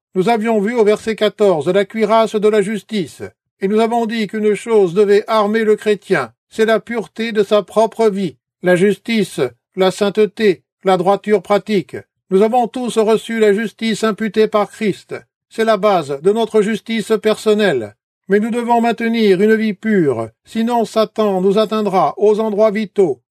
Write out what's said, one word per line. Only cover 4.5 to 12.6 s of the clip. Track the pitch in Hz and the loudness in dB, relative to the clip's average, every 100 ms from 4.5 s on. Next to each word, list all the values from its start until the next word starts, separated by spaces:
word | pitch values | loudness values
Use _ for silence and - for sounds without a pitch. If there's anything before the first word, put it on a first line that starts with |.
chose | 196 233 214 185 | -2 0 2 2
devait | 185 202 202 214 | 2 2 2 2
armer | 220 208 220 | 0 0 0
le | 214 208 | 0 0
chrétien, | 214 202 - 170 120 _ _ | 0 -2 -2 -4 -4 _ _
c'est | - 220 | -2 0
la | 214 | 0
pureté | - 233 180 - 226 | -2 -8 -8 -8 -4
de | 214 | -2
sa | 202 208 | 2 0
propre | - 214 220 - 226 | 0 0 0 2 0
vie, | 196 175 - _ _ | 0 -6 -8 _ _
la | 180 175 | 0 2
justice, | 202 190 - 220 185 - 127 - _ 185 | 2 0 -2 -2 -2 -2 -6 -6 _ -2
la | 185 | -2
sainteté, | - 202 - 214 - 214 160 _ _ | 0 -2 0 -2 0 0 0 _ _
la | 190 185 | 0 2
droiture | 180 196 208 208 | 2 0 -2 -4
pratique. | - 202 208 202 - 107 - _ - | 0 -2 0 -4 -4 -12 -16 _ -2
Nous | 190 | 0
avons | 220 247 | 2 0